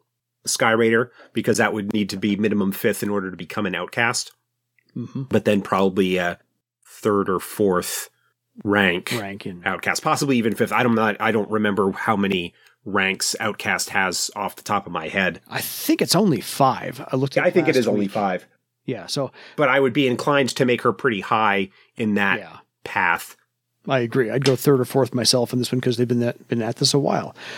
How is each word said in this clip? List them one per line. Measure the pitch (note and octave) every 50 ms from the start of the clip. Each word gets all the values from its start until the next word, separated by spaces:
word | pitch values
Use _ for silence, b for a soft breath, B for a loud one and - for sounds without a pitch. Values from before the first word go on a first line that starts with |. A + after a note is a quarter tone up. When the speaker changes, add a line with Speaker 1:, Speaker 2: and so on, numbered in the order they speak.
| _ _ _ _ _ _ _ _ _
Speaker 1:
Sky | - - - C3 A2+
Raider, | A2+ A2+ A#2 A2+ A2+ A2+ B2 A#2+ B B B B
because | _ A#2 G#2 - A2 G2+
that | A2+ G#2
would | F2+ A2 G2+ G2+ G#2+
need | G#2+ G#2 F#2+
to | - F#2+
be | G2 G#2 G2+
minimum | F#2+ G#2+ G#2+ G#2 G#2 F#2+ G2
fifth | F#2+ - - A2+ G2+ -
in | - G#2
order | G#2 G2+ F#2+ F#2+
to | F#2
become | E2+ F2+ - - A2 G#2
an | F#2 F#2
outcast. | E2+ F2+ - - A#2+ A#2 A#2 B2 - - - _ _ _ _ _ _ _ _ _ _ _ _ _
Speaker 2:
Mm-hmm. | C3 A#2 G2+ - C3 C#3 -
Speaker 1:
But | A2+ G#2+ -
then | - G#2 G2+
probably | F#2+ - G#2 F#2+ G2 G2 F#2 G#2 F#2+ F#2 F#2 F2+
a | F2+ F2 E2+ - _ _ _ _ _ _ _ _ _
third | - - - - A2+ G2+ G2+ F#2+ G2
or | F#2 F2
fourth | - - - - G#2+ G2 F#2 F2+ F2 - - - - - _ _ _ _ _ _ _ _ _ A#3+ -
rank | G#2 G2+ G#2 G2 F#2+ E2+ F2+ - - B2 A#2
Speaker 2:
Rank | G2+ G2 G2+ G2+ -
in | G2+ F#2 F2 F2
Speaker 1:
outcast, | G2 F#2+ F2 - - E2+ -
possibly | - D#3 D3+ B2 D3 C#3 C3+
even | A#2+ A2 A2+ G2+
fifth. | - A#2+ F2
I | G#2 A2
don't, | B2 B2 A#2
not, | A2 A2 G#2+ G2+ -
I | G#2+ A2
don't | G#2+ A2 G2+ -
remember | G#2+ G#2+ G#2+ G#2 G2 G2 G2 G2
how | F#2 - - - A2
many | G2+ G2 F#2+ F#2+ F2+ F2 F2 b b b b b b _
ranks | G#2+ F#2+ G2+ F#2+ F#2+ F#2+ F#2 - - - -
outcast | A2 G#2+ G2+ - - G#2+ F#2+ F2 - -
has | - G2+ F#2+ F#2 E2+ - - - -
off | G#2 G2+ G2 -
the | -
top | - - G#2 G2+ -
of | F2
my | E2+ E2 D#2+ D2+
head. | - G2+ F#2+ F2+ E2 - _ -
Speaker 2:
I | - C3
think | - - - - - - D#4+ -
it's | - - -
only | E3+ A3 G3 C#3 G#2+
five. | - - - - C#3 C3 A#2 - - - - B2 - -
I | -
looked | C3 C3+ C#3 -
Speaker 1:
Yeah, | -
Speaker 2:
at | C#3+ F3
Speaker 1:
I |
think | E3+ F#3 D3+
it | D3+ C#3+
Speaker 2:
last | B2+
Speaker 1:
is | A#2 A2
only | G#2 -
Speaker 2:
week. | G#2 G2
Speaker 1:
five. | - A2 G#2 F#2+ F#2 F2 - _ _ _ _ _ _ _ _
Speaker 2:
Yeah, | - B2+ A2+ F2
so | - - D3 C3+ A#2 B B B B B
Speaker 1:
But | - D3+ C3
I | C3 C#3
would | C3+ C3 A2
be | D3 C#3
inclined | B2+ B2 A#2+ - D3+ C#3+ C#3 C3+ A#2+
to | - - C3+
make | B2 B2 A2+
her | - B2
pretty | G#2+ - - C3+ A2+ F#2+
high | F#2 - A#2 A2 A2 G#2 G2 G2 G2 F#2+ b b b b b
in | - A#2 G#2+ G2+
that | G2+ G2+ G2 F#2 F2+
Speaker 2:
Yeah. | F#2 D#2+ D#2 - - _ _ _ _
Speaker 1:
path. | - - G#2 F#2+ F2 E2+ E2+ - - - _ _ _ _ _ _ _ _ _ _ -
Speaker 2:
I | C3+ C3
agree. | A#2+ A2+ A#2+ C3+ A#2+ G#2+
I'd | A2 C3+ C3+
go | C#3 C3
third | - - D3 C#3+ B2+
or | B2
fourth | - - C#3 C3 A#2
myself | - B2+ B2+ - - B2+ A#2+ -
in | - B2+
this | B2 -
one | - B2+
'cause | - B2+ A#2+
they've | A2+ B2
been | A#2 B2 A#2+
that, | A#2 A#2+ A#2+ - - _
been | B2 A#2
at | A2 A2+ A#2
this | - C#3+ - -
a | C#3+
while. | C#3 - - - - - B B B B B